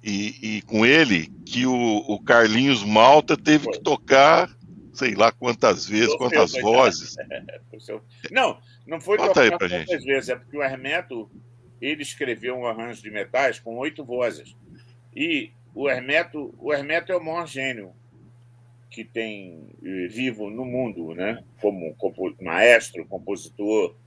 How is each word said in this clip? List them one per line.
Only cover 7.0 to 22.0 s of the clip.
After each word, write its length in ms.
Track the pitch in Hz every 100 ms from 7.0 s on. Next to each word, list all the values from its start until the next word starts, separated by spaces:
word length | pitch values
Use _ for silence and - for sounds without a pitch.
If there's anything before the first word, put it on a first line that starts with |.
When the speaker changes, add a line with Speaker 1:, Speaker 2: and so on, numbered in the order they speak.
| - - - 67
Speaker 2:
<laughs> 280 | 62 - _
Foi 100 | -
seu-, 220 | - 110 _ _ -
não, 280 | 233 233 - _ _ -
não 140 | 160
foi 180 | 175 214
Speaker 1:
Conta 220 | - 180
aí 80 | 120
Speaker 2:
tocar 80 | 175
Speaker 1:
pra 100 | 90
Speaker 2:
quantas 200 | 87 78 165
Speaker 1:
gente. 40 |
Speaker 2:
vezes, 240 | 131 135 113
é 60 | 120
porque 200 | 120 147
o 60 |
Hermeto, 680 | 139 131 131 165 180 123 104 - - _ _ _
ele 220 | 131 151
escreveu 540 | 143 - 135 110 120 127
um 100 | 120
arranjo 340 | 113 117 110
de 80 | 110
metais 500 | 107 120 123 135 110
com 160 | - 117
oito 280 | 147 151
vozes. 520 | 131 123 120 - - _ _ - _ _ _
E 360 | - 160 151 110 _ _
o 140 | 104 139
Hermeto, 640 | 127 127 156 170 151 135 -
o 140 | 143
Hermeto 400 | 143 143 165 165
é 40 | 180
o 60 |
maior 220 | 160 170 165
gênio 460 | 139 135 120 98 - _ _ - _ _ _ _ _ _
que 140 | -
tem, 640 | 110 117 113 104 95 80 76 -
eh, 240 | - 95 90
vivo 420 | 110 127 107 104
no 140 | 110
mundo, 500 | 127 123 123 90 80
né? 300 | 85 98 117 - _
Como 340 | 104 98 82
compo-, 400 | -